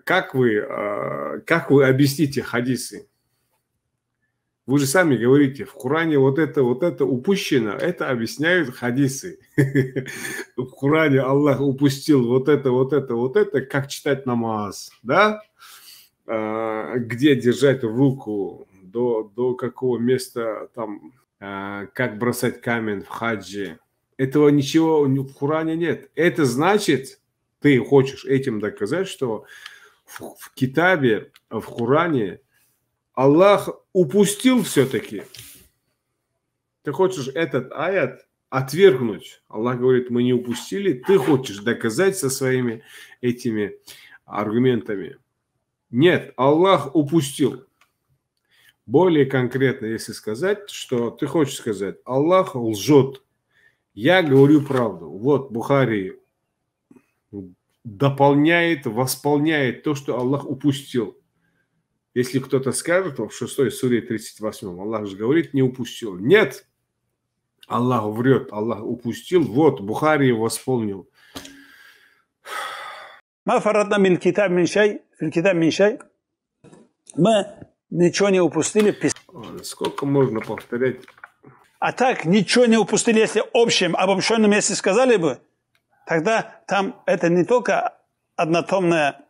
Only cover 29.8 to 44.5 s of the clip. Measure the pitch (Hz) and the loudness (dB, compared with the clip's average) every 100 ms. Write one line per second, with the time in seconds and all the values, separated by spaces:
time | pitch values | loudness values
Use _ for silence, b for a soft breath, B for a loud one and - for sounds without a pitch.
29.8 | B B _ - - - - - 131 147 | B B _ -18 -18 -18 -18 -6 -4 2
30.8 | 175 180 131 101 - _ - 110 - - | 2 4 2 0 -4 _ -12 -10 -10 -6
31.8 | 117 143 170 139 98 - _ _ _ _ | 0 2 2 -2 -4 -8 _ _ _ _
32.8 | _ _ _ - 135 151 196 196 180 - | _ _ _ 0 4 6 6 4 0 -12
33.8 | _ 190 175 196 202 - 254 254 185 - | _ 0 2 4 2 2 2 2 2 2
34.8 | 117 110 - 98 - - - - _ _ | 2 0 -6 -14 -14 -20 -20 -20 _ _
35.8 | _ _ _ _ _ _ _ _ _ _ | _ _ _ _ _ _ _ _ _ _
36.8 | - 139 185 185 127 160 165 135 - - | -8 0 0 0 -8 -4 -2 -4 -6 -6
37.8 | 160 196 135 - _ _ - 131 135 147 | -4 -2 -2 -6 _ _ -6 -4 -2 6
38.8 | 196 135 117 90 - - _ 107 120 127 | 6 6 -2 -6 -12 -20 _ -6 -4 0
39.8 | 127 127 123 120 123 123 120 117 - 190 | 2 2 2 -2 2 0 -2 -8 -6 -4
40.8 | 196 131 - 190 - 135 131 98 107 113 | -2 -2 2 2 4 0 0 -8 -4 -2
41.8 | 117 113 196 190 139 135 131 127 123 113 | -2 0 0 0 -4 -2 -2 0 -2 -6
42.8 | B B B B 123 120 120 107 98 - | B B B B -4 -2 -2 -2 -4 -8
43.8 | - B B B - 101 107 | -20 B B B -12 -6 -2